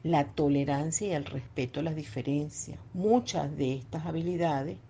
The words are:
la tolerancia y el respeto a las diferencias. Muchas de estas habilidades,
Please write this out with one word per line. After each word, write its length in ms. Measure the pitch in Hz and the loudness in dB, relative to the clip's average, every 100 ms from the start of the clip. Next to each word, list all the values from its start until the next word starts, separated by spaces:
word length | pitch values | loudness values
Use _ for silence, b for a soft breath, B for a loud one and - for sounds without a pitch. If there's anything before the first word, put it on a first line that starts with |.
la 220 | 160 160 143 | 2 2 2
tolerancia 800 | - 147 143 139 139 156 - 208 | 2 4 4 4 2 0 0 0
y 40 | |
el 120 | 156 143 | 0 -2
respeto 540 | 135 - - 123 143 | -6 -8 -4 -4 -2
a 40 | |
las 120 | 160 156 | -2 -4
diferencias. 800 | 147 131 123 143 151 - - - - | -6 -4 0 0 -2 -8 -12 -12 -10
Muchas 640 | 180 208 240 240 170 143 147 | -2 4 4 4 -2 -2 0
de 160 | 131 | 0
estas 320 | 135 - 160 165 | -2 -4 -6 -4
habilidades, 720 | 160 170 175 170 139 147 185 - | -2 -2 2 2 2 -2 -8 -14